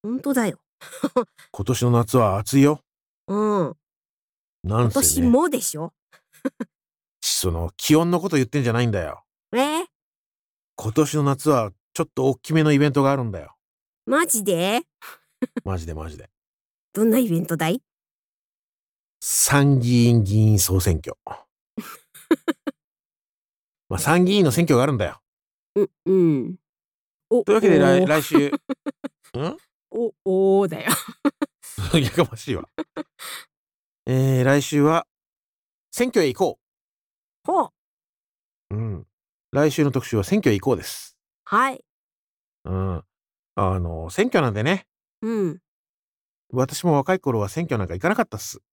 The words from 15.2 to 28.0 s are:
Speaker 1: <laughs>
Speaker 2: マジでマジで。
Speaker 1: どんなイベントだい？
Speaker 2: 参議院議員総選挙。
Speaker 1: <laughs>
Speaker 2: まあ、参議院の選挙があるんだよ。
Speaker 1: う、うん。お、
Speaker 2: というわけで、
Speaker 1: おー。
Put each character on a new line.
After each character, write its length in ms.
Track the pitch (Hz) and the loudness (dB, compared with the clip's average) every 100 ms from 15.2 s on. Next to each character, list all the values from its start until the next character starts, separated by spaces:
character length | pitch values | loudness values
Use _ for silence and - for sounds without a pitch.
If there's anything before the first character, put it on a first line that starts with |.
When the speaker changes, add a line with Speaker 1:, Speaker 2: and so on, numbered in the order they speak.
| _ | _
Speaker 1:
<laughs> 360 | _ - - | _ -8 -8
Speaker 2:
マ 140 | - 92 | -6 -6
ジ 80 | 82 | -6
で 80 | |
マ 140 | 78 80 | -10 -12
ジ 100 | 76 | -14
で。 120 | - _ _ _ _ _ _ | -20 _ _ _ _ _ _
Speaker 1:
ど 120 | - | 0
ん 60 | 226 | 2
な 80 | 220 | 2
イ 100 | 240 | 2
ベ 100 | 165 | -2
ン 80 | 170 | -2
ト 100 | 165 | -2
だ 120 | 160 | -2
い？ 140 | 226 _ _ _ _ _ _ _ _ _ _ _ _ _ _ | -2 _ _ _ _ _ _ _ _ _ _ _ _ _ _
Speaker 2:
参 580 | - - - 143 143 135 | -6 -2 2 4 4 2
議 280 | 120 123 120 | 4 4 6
院 180 | 117 | 4
議 120 | 98 107 | 2 2
員 220 | 110 104 | 4 4
総 220 | - 92 | 2 0
選 180 | 92 80 | 2 -2
挙。 180 | - - - | -4 -14 -16
Speaker 1:
<laughs> 200 | - _ _ _ - - - _ - - - - - - - _ _ _ _ _ _ _ _ _ _ _ | -18 _ _ _ -14 -14 -20 _ -20 -2 -2 0 -8 -10 -14 _ _ _ _ _ _ _ _ _ _ _
Speaker 2:
ま 80 | 90 | -6
あ、 20 | |
参 260 | - 170 | 0 2
議 100 | 180 | 4
院 100 | 208 | 4
の 60 | 170 | 2
選 140 | 120 | 2
挙 120 | 170 127 | 2 4
が 60 | |
あ 40 | 139 | 2
る 60 | |
ん 40 | 127 | 0
だ 100 | 87 | -4
よ。 140 | - _ _ _ _ _ | -8 _ _ _ _ _
Speaker 1:
う、 160 | - 202 _ - | -4 -4 _ 0
う 60 | |
ん。 440 | 190 170 143 120 180 _ _ _ _ _ _ _ | 4 4 2 -2 -10 _ _ _ _ _ _ _
お、 160 | 240 | 0
Speaker 2:
と 80 | 208 | 2
い 20 | |
う 20 | 214 | 2
わ 40 | |
け 80 | 202 | 4
で、 100 | - | 4
Speaker 1:
お 20 | |
ー。 260 | - - | 4 4